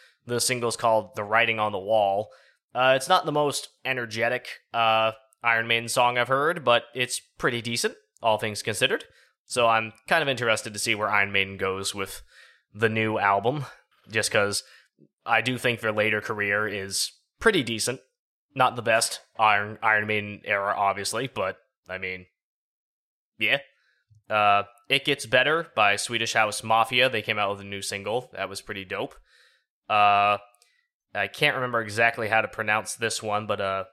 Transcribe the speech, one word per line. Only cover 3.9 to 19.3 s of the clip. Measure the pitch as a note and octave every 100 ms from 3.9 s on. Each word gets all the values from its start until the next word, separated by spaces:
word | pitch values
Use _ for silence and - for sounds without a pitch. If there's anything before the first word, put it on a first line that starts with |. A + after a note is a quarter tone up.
| B2+ A#2 A2 A#2 B2 - - _
uh, | A#2 A2+ A2 A2 A2 _ _
Iron | A#2+ A2+ A2+
Maiden | A#2 A#2
song | C3 B2 B2
I've | A#2+
heard, | C3+ D3+ E3+
but | B2 A#2 -
it's | B2+ B2 - - -
pretty | - A#2+
decent, | A#2 A#2+ A3 - _ _
all | A2+ G#2+
things | A2 G#2
considered. | - G#2 C3+ G3 - _ _ _ _
So | B2 A#2
I'm | A2+ A2 - -
kind | E3+
of | C#3+
interested | B2 A#2+ A2 A#2
to | G#2
see | A#2 G#2+
where | G#2
Iron | G#2 G2+
Maiden | G2+ F#2+ G2
goes | F#2+ F#2+ F#2+
with | G2+ F#2+ - - - - _ _
the | G#2 A2+
new | A2 A2 G#2+
album, | G2+ G2+ A2 D3 C3+ - _ _ _
just | A2 G2+
'cause | A2 G2+ G2+ - - _ _ _ _ -
I | A2+
do | A#2+ B2
think | B2+ A2+
their | A2+
later | G#2+ G#2+ G#2+
career | G2+ G#2+ G2+ G#2 G#2+
is | G2+ G2 F#2 - - _ _
pretty | A3+ F#3+
decent. | A#2 A2 A#2 C3 _ _ _ _ _ -
Not | B2+ A#2+
the |
best | A2+ A2+ - - -